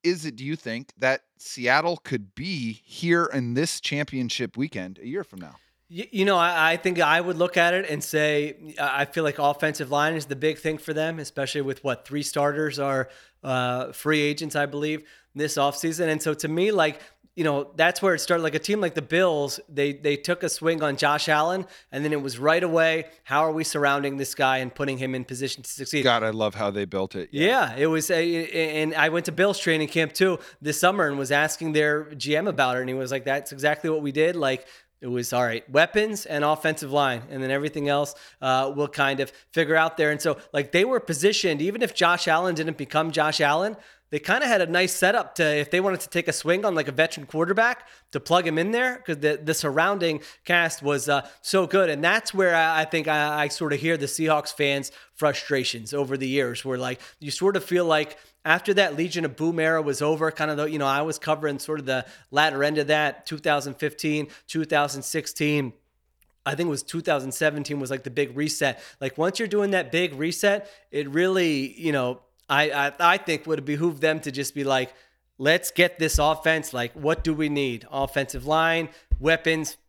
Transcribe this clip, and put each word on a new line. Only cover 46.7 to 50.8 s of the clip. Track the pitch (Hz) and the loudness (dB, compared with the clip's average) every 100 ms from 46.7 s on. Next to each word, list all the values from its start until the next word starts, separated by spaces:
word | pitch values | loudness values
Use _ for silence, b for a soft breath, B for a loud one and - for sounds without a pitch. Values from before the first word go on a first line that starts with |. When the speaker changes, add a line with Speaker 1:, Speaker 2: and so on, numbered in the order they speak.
Speaker 2:
like, | 165 147 | 0 0
a | |
veteran | 135 160 - 135 | 0 0 0 -8
quarterback, | 156 170 196 233 247 - B B | -2 0 2 2 0 -12 B B
to | 143 | -10
plug | - 175 | 2 2
him | 170 156 | 4 0
in | 185 | 0
there, | 233 254 247 - | 0 0 -4 -6
'cause | 151 | -2
the, | 151 147 | 0 0
the | 156 | -2
surrounding | 151 151 139 175 202 170 151 B B | -2 0 2 2 2 0 -2 B B
cast | - 175 165 - | 0 2 2 -2